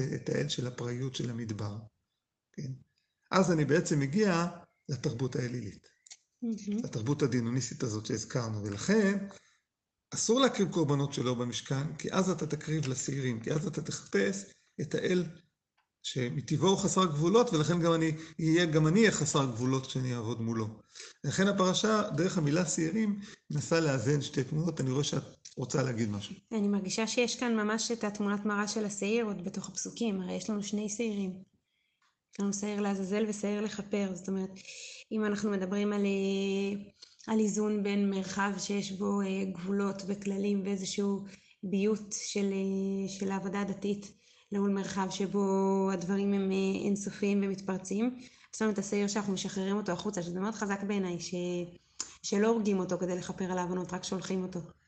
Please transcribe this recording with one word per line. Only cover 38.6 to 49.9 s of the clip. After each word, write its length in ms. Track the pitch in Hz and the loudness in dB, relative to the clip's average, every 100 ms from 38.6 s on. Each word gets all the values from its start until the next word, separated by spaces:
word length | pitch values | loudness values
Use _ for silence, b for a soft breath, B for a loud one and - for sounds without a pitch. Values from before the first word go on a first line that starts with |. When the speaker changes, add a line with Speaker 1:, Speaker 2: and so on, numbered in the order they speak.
| - 202 196 | -2 -2 -2
Speaker 2:
בו, 300 | 185 202 202 | -2 0 0
אה, 220 | 190 190 190 | 0 -2 -4
גבולות 520 | 170 185 202 202 190 185 | -6 -2 0 0 -4 -6
וכללים 540 | 202 202 196 202 202 190 | -4 -2 -2 0 0 0
ואיזשהו 580 | 196 190 - 202 196 B B B B | -4 -4 -2 0 -2 B B B B
ביות 520 | 190 196 208 208 208 - - | -2 2 2 2 -4 -8 -4
של, 260 | 208 196 | 0 0
אה, 560 | 190 190 190 196 196 190 | 0 0 0 0 -2 -4
של 220 | - 196 | -4 -2
העבודה 300 | 190 190 202 | -2 -2 -2
הדתית, 500 | 196 196 202 202 - b b b b | -2 -2 -2 -2 -6 b b b b
למול 200 | 202 202 | 0 2
מרחב 360 | 196 180 196 185 | 2 0 -2 -2
שבו 800 | - 190 202 196 190 190 196 190 | -2 0 2 4 4 4 4 2
הדברים 400 | 190 175 196 196 | 0 0 2 2
הם, 180 | 196 190 | 2 2
אה, 340 | 190 190 190 208 | 2 2 2 0
אינסופיים 580 | 202 202 - 202 202 | 0 -2 -2 2 2
ומתפרצים. 720 | 196 190 - 185 - 196 247 247 B B B | 2 -2 -2 -4 -2 0 0 -2 B B B
זאת 100 | - | 0
אומרת, 160 | 220 202 | 0 0
השעיר 300 | 196 202 202 | 0 0 2
שאנחנו 260 | 208 202 | 0 0
משחררים 440 | 185 185 196 190 208 | -2 -2 -2 0 0
אותו 140 | 202 | 0